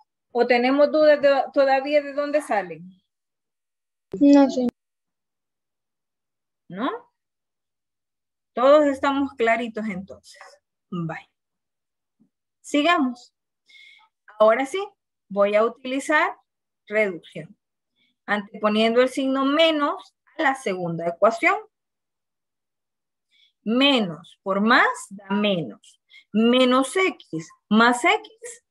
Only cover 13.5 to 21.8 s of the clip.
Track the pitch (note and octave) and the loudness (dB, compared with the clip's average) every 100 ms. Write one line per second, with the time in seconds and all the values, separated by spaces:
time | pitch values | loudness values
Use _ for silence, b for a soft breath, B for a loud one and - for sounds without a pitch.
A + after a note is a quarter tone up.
13.5 | _ _ b b b b _ _ G#3+ G#3+ | _ _ b b b b _ _ 2 4
14.5 | A#3+ C#4 F#4+ G#4 _ _ _ - G3 G3+ | 4 -2 -6 -10 _ _ _ -8 -2 0
15.5 | G#3 A#3 - B3+ C4+ D4 D4+ F#4 - _ | 2 0 -4 -8 -6 -2 0 0 -6 _
16.5 | _ _ _ - G#3 G3+ E3 - D#3+ D#3+ | _ _ _ -6 -2 -2 -4 -14 -18 -18
17.5 | _ _ _ _ _ _ _ - G#3 G3+ | _ _ _ _ _ _ _ -8 -6 -8
18.5 | - G#3+ G#3+ A3+ A#3 B3+ C#4 C4+ C4+ C#4 | -6 -2 0 0 2 0 -2 -4 -2 0
19.5 | D4 E4 D4+ D4 F#4+ - _ _ - D4 | 2 0 0 -4 -6 -12 _ _ -4 -4
20.5 | C4+ G#3+ F#3 F3 E3 E3+ E3+ G#3+ A3+ E4 | -2 -6 -6 -6 -6 -6 0 0 2 0
21.5 | G#4 - _ | 0 -6 _